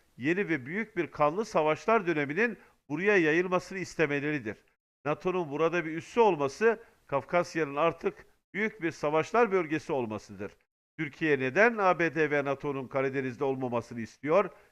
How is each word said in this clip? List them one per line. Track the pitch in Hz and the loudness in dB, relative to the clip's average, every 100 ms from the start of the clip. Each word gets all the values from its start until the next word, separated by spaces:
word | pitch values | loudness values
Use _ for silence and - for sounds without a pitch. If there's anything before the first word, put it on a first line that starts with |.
| _ - | _ -6
yeni | 127 180 180 | -2 -2 0
ve | 160 123 | -4 -4
büyük | 185 226 - | -8 -6 -6
bir | 151 | -6
kanlı | - 151 170 220 | 0 0 0 -2
savaşlar | 180 151 156 - 226 170 | 0 2 0 2 0 2
döneminin | 156 139 156 233 202 - _ _ | -2 -2 0 -2 -2 -16 _ _
buraya | 147 196 202 | -2 4 4
yayılmasını | 160 160 180 180 - 190 | 6 4 2 0 -2 -10
istemeleridir. | 175 - 151 143 143 151 107 98 _ _ _ _ 139 | -10 -2 0 0 -2 -4 -6 -10 _ _ _ _ -6
nato'nun | 151 185 185 160 | -4 -2 -2 -4
burada | 143 165 170 160 | 0 0 0 -4
bir | |
üssü | 160 - - | -8 -4 4
olması, | 220 160 139 - 226 220 - _ _ | 4 4 0 2 2 2 -6 _ _
Kafkasya'nın | 139 - 175 170 160 151 143 | -4 0 0 0 -2 -2 2
artık | 165 - 208 - - _ _ | 0 0 -6 -6 -16 _ _
büyük | 175 214 - | -4 -4 -2
bir | 160 | -6
savaşlar | - 151 156 156 226 233 | -2 0 0 2 2 2
bölgesi | 185 160 151 - | 2 0 -4 -2
olmasıdır. | 147 117 107 - 98 98 - _ _ _ - | -2 -2 -6 -10 -12 -12 -12 _ _ _ -10
Türkiye | 156 - 160 143 | -8 -4 0 2
neden | 131 135 226 226 | 2 4 4 4
A | 190 165 | 2 2
B | 170 147 | 0 2
D | 151 | 0
ve | 147 139 | 2 0
nato'nun | 139 147 135 123 | -4 -4 -6 -4
Karadeniz'de | 139 135 135 131 120 | -2 -2 -2 -4 -2
olmamasını | 139 135 131 120 113 120 | -2 -2 -2 -4 -4 -10
istiyor? | 110 - 139 175 185 - _ | -10 -10 0 2 2 -6 _